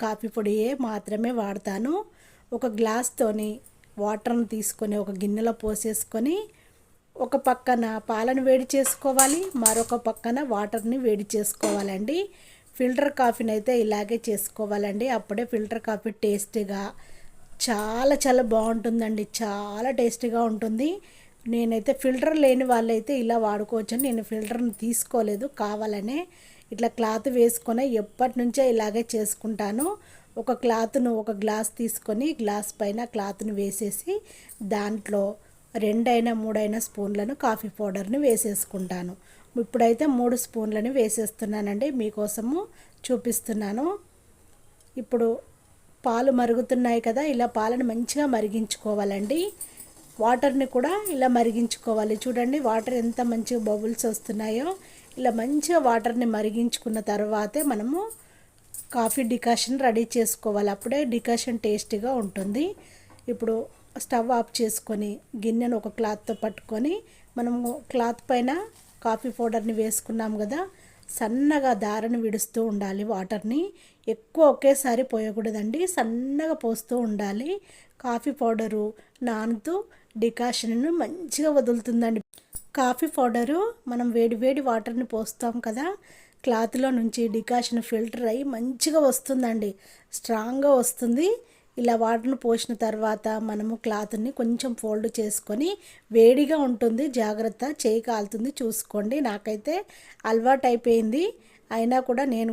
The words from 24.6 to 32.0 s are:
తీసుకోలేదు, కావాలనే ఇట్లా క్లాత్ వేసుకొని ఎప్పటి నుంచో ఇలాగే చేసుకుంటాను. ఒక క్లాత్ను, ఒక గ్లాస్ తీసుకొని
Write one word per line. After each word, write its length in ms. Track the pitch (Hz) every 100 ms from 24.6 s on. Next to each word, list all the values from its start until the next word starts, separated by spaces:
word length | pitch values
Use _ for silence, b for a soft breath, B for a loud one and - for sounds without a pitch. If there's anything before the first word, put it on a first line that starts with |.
| 240 208
తీసుకోలేదు, 600 | 226 233 - 240 214 202 277 -
కావాలనే 580 | 208 214 220 208 208 285 359 B B B _
ఇట్లా 160 | 214 233 233
క్లాత్ 320 | 220 220 269 247
వేసుకొని 480 | 233 233 - 233 277 226
ఎప్పటి 340 | 208 - 254 247
నుంచో 220 | 240 254 262
ఇలాగే 300 | 226 214 214 233 226
చేసుకుంటాను. 720 | 208 - 220 208 208 214 330 415 B B B -
ఒక 100 | 226 247 240
క్లాత్ను, 440 | 226 226 277 247 220
ఒక 100 | 220 202
గ్లాస్ 280 | 214 214 226 -
తీసుకొని 480 | 233 -